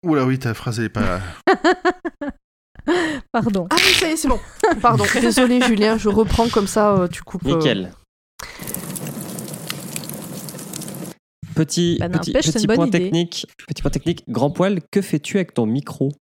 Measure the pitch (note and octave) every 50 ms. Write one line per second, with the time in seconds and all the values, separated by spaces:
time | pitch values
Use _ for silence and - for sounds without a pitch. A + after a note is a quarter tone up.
0 | - F3 D#3 C#3+ C3 C3 C3 C3 C3 A#2+ A2 - - B2+ A2 A2+ A#2 G#2 - A2
1 | G#2 F#2+ F2+ F#2 F#2 E2+ D#2+ - _ - F#4+ - - E4 F#4 F#4 - E4+ F4 -
2 | _ E4 _ _ D4 C#4+ - _ _ _ _ _ _ _ _ - - - A#3 F4+
3 | E4+ D#4+ D4+ C4 - _ - A3+ G#3+ A#3 G3+ F#3+ E3+ F3+ - - - - F#4 -
4 | F#4+ E4 D#4 D#4+ - C#4 B3 - - - - - - G4+ E4 G#3+ - A#3+ A#3 -
5 | G3+ G3 - B3 A#3 A#3+ G#3 C4 B3+ A#3+ B3 B3 B3+ B3 A3+ G3+ G#3 G#3+ A3+ A3
6 | G#3+ G#3+ G3+ G#3 A3 G3 - - A3+ A#3 - A3+ G3+ F#3+ - A3 G#3 G#3 G3+ F#3+
7 | F3+ F3 E3+ - - - - F#3 E3+ D#3+ E3+ E3 D#3 C#3+ A2+ G2+ F#2 F2+ - -
8 | _ _ _ _ _ _ _ _ - - - - - - - - - - - -
9 | - - - - - - - - - - - - - - - - - - - -
10 | - - - - - - - - - - - - - - - - - - - -
11 | - - - _ _ _ _ _ - - - D#3+ D#3+ D#3 - E3+ F3 E3+ E3+ -
12 | - E3+ F3+ E3 - F3 - C4+ - - - A#3 G#3+ G3+ A3 - - C4 F#3 E3+
13 | F3+ F#3+ E3 E3+ F3 E3+ - - - - _ - - - - - - D#3 - C#3+
14 | - D#3+ E3+ D3+ - - A#2 B2 B2+ D3 - - F3+ G3 G#3 F3 - _ - G3+
15 | F#3+ - - D3 - - - G3+ F3+ - _ - A#2 G#2+ A2+ C#3 D3 - - -
16 | - - D3 _